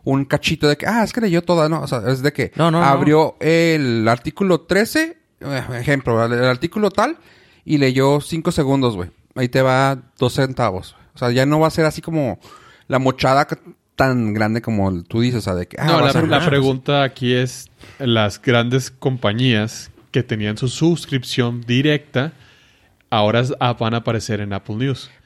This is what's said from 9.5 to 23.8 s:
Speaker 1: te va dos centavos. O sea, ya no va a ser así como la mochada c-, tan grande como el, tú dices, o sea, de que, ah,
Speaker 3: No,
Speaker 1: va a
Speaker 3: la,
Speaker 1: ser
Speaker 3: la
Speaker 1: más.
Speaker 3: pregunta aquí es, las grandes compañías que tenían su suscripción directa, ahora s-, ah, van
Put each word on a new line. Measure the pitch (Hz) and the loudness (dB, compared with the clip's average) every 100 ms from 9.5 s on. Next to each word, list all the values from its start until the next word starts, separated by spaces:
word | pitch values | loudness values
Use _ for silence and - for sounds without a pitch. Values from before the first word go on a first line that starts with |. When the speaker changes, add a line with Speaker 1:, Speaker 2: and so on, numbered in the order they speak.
Speaker 1:
te | 131 | 2
va | 131 131 135 135 - - | 2 2 2 -2 -8 -4
dos | 123 | -2
centavos. | - 135 131 117 90 85 - _ | 0 -2 -2 -2 -4 -10 -20 _
O | - | -6
sea, | 123 | -2
ya | 123 | 0
no | 135 151 | 2 2
va | 160 | 2
a | |
ser | - | 2
así | 156 147 | -2 -2
como | 165 160 131 85 - - - - - | -6 -4 -4 -6 -12 -20 -20 -20 -4
la | 131 | 0
mochada | 131 127 139 139 151 | 0 0 2 2 0
c-, | 156 - - _ | -6 -14 -20 _
tan | - 135 127 110 | 0 2 2 0
grande | 104 107 113 | 0 0 -2
como | - 107 95 | -2 0 0
el, | 90 | -2
tú | 85 110 | -4 0
dices, | 120 120 | 0 0
o | |
sea, | 98 | -2
de | 90 90 | -4 -6
que, | - | -4
ah, | 151 | 2
Speaker 3:
No, | 165 | 4
Speaker 1:
va | |
a | 135 | 4
Speaker 3:
la, | |
Speaker 1:
ser | 151 160 | 2 2
Speaker 3:
la | 143 | 2
Speaker 1:
más. | 170 | 2
Speaker 3:
pregunta | 143 135 131 135 143 | 2 2 0 0 0
aquí | 135 - 127 | 0 -2 0
es, | 123 123 - - _ - - | 0 -2 -6 -20 _ -20 -6
las | 135 113 104 - | 0 2 2 -2
grandes | - 120 117 131 127 | 2 2 2 -2 -4
compañías | - 139 127 104 110 131 110 110 - - - _ | -6 -4 -2 -2 0 2 2 -2 -8 -18 -20 _
que | 135 | -4
tenían | 120 110 104 107 | -2 -2 -4 -4
su | 131 | -4
suscripción | - 160 170 - 135 123 - 120 120 | 0 0 0 -2 -6 -4 -2 -2 -2
directa, | 117 123 151 151 - 123 147 - - _ _ _ _ _ - | -2 0 2 0 -2 -4 -4 -8 -20 _ _ _ _ _ -2
ahora | 113 104 113 | 2 2 2
s-, | 127 143 | 0 0
ah, | 123 | -2
van | 120 | -2